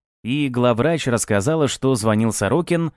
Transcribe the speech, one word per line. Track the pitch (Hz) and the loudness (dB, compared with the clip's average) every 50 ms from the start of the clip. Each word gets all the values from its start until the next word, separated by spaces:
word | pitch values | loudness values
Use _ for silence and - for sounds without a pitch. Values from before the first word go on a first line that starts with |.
| _ _ _ _ - | _ _ _ _ -8
и | 110 131 147 147 139 | -6 -4 -2 -2 -2
главврач | 123 123 120 123 117 107 120 156 170 160 - 131 | -2 0 2 2 2 2 2 0 0 0 0 0
рассказала, | 120 110 - - 107 101 98 135 160 160 147 120 | 0 -2 0 0 0 0 0 0 0 0 0 0
что | - - - 131 135 | -2 -2 0 0 0
звонил | 113 98 110 107 107 113 113 104 | 0 2 0 2 2 2 0 0
Сорокин | - 107 98 113 165 175 - 175 170 165 156 - | 0 0 0 0 0 0 0 0 0 -2 -2 -6